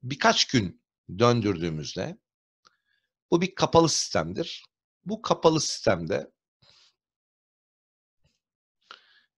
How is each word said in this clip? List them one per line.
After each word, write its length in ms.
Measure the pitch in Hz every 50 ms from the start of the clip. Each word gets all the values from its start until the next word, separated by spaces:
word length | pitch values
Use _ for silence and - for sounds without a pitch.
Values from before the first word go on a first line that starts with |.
| -
birkaç 420 | 123 139 151 - 226 220 - -
gün 360 | - - 123 101 87 - _ _ _ _ _ _ - 90 90
döndürdüğümüzde 1000 | 120 120 120 120 104 104 98 80 82 85 80 78 73 67 - 87 98 139 185 - _ _ _ _ _ _ _ _ _ _ _ _ _ _ _ _ _ _ _ _ _ -
bu 100 | - 170
bir 140 | 185 185 -
kapalı 340 | - - 147 - 165 165 156
sistemdir. 840 | - - - - - 95 80 82 92 - 165 - - - - _ _ _ _ _ _ _ -
Bu 160 | 170 214 220
kapalı 400 | - - 175 - - 165 160 156
sistemde 680 | - - - - - - 101 85 85 80 101 - - - _ _ _ _ _ _ _ _ _ _ _ _ _ _ _ _ _ _ _ _ _ _ _ _ _ _ _ _ _ _ _ _ _ _ _ _ _ _ _ _ _ _ _ _ _ _ _ _ _ _ _ - - - _ _ _ _ _ _ _